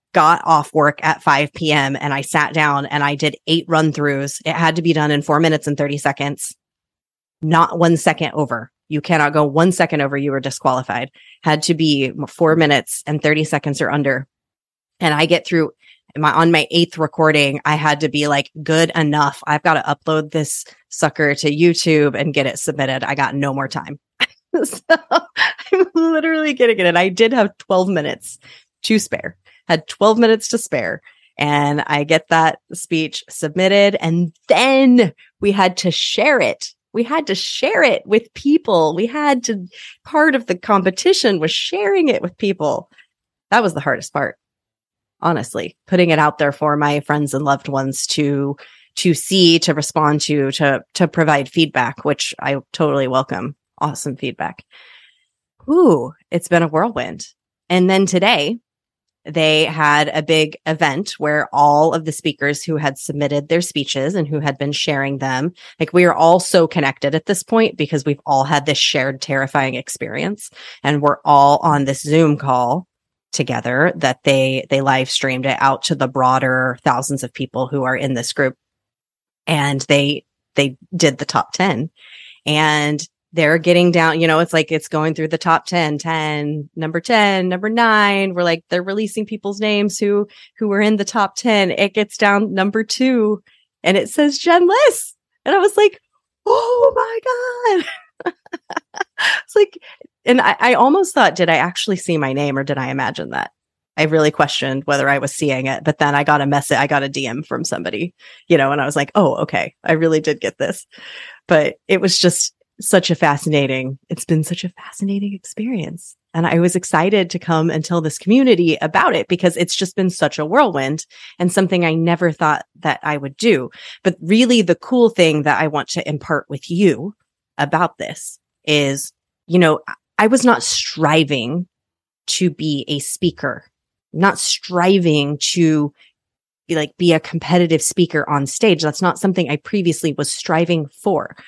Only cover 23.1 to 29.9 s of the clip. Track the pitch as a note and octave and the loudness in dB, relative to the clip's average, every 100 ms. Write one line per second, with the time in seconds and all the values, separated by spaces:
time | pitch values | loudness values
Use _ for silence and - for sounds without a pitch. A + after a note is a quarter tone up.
23.1 | C#3+ C3+ C#3 C#3 C3+ C3+ C3+ - C#3+ _ | -2 -2 -2 -4 -4 -6 -8 -10 -16 _
24.1 | - - _ - D#4+ - - - - - | -8 -8 _ -6 -4 -4 -6 0 0 2
25.1 | E4 - - - - - F#4+ F#4 E4 E4 | -2 -2 -4 -4 -4 -2 0 2 2 0
26.1 | D#4 D#4+ D#4+ D4+ C4 A#3+ F#3+ F3 F3 F#3+ | 0 0 -2 -2 0 2 2 2 2 0
27.1 | F3+ A3+ B3+ G3+ - - F#3 F#3 F3 D3 | 2 2 4 0 -2 -2 0 0 -2 -4
28.1 | - - - - - _ _ - A3 - | -8 -14 -20 -20 -20 _ _ -2 0 0
29.1 | - - - _ _ - D#3+ - | -8 -10 -14 _ _ -2 -2 -2